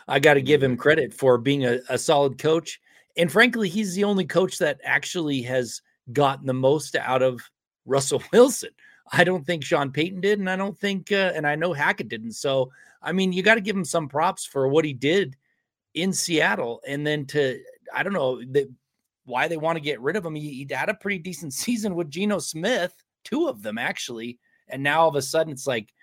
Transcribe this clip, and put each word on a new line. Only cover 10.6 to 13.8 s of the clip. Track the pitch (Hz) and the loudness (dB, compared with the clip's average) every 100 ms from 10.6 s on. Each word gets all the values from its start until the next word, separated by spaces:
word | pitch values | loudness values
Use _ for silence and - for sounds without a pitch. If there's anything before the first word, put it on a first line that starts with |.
| 196 175 | -4 -4
think, | 202 196 - | -4 -4 -2
uh, | 202 185 160 | 0 0 0
and | 147 | -2
I | 151 | 0
know | 175 | -2
Hackett | 143 156 202 123 | 0 0 -2 -6
didn't. | 113 113 | -8 -10
So, | 107 143 135 131 - _ _ | -4 0 0 0 -6 _ _
I | - | -4
mean, | 180 190 | 0 0
you | 180 | 2
gotta | 190 226 | 2 2
give | 196 | 0
him | 196 | -4